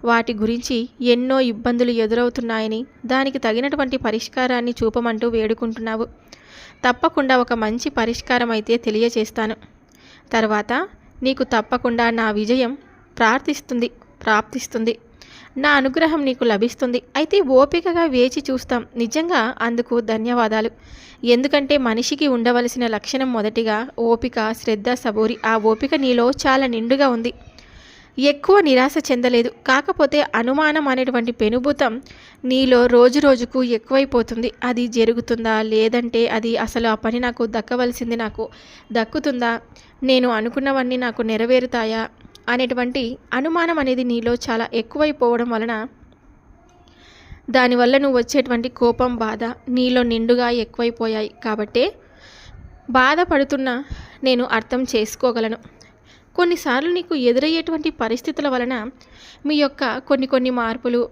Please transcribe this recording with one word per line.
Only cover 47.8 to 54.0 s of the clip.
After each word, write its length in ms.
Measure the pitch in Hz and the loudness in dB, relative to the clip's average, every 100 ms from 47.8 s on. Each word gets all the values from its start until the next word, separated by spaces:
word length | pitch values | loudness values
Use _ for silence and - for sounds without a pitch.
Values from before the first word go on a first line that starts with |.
| 247 269 | 4 4
నువ్వు 200 | 277 254 | 2 0
వచ్చేటువంటి 520 | 240 285 254 240 240 - | 0 0 0 -2 -4 0
కోపం, 320 | 240 233 247 240 | 0 2 -2 -2
బాధ 200 | 220 214 226 - - | -4 -4 -6 -8 -4
నీలో 320 | 247 254 254 | 0 2 2
నిండుగా 440 | 240 226 226 247 240 240 | 2 0 2 2 2 -2
ఎక్కువైపోయాయి. 680 | 220 - 233 233 226 220 214 - | -4 -2 -4 -2 -4 -2 -6 -8
కాబట్టే 400 | 233 214 208 240 320 - _ - - - - - - - - | -6 -4 -2 0 0 -2 _ -20 -20 -20 -20 -20 -20 -20 -2
బాధపడుతున్నా 840 | 254 254 311 359 302 277 285 262 247 285 - | 2 4 2 2 2 0 -2 -2 -4 -8 -14